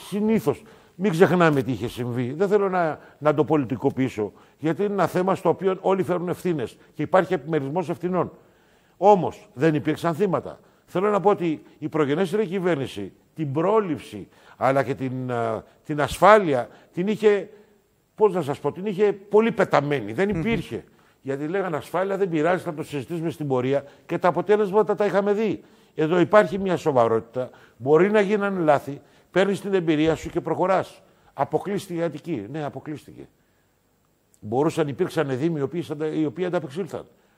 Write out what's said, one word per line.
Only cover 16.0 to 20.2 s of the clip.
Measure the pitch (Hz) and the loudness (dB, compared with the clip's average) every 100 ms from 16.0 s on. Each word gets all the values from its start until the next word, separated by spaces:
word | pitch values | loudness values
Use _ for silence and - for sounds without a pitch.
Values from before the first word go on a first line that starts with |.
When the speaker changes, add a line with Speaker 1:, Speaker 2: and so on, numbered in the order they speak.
Speaker 1:
ασφάλεια, | 143 - 180 214 180 131 113 - _ | -2 4 6 8 6 0 -2 -10 _
την | - 190 | -4 -2
είχε, | 214 214 202 170 - _ _ _ _ _ - | 2 4 2 -2 -14 _ _ _ _ _ 2
πώς | 208 | 2
να | 180 | 2
σας | 139 139 | -2 -2
πω, | 147 | -4
την | 175 202 | -4 -6
είχε | 185 208 | 0 0
πολύ | 196 - 208 226 | 0 0 2 4
πεταμένη. | - 190 147 143 143 101 | 2 2 2 2 -2 -4
Δεν | 113 | -2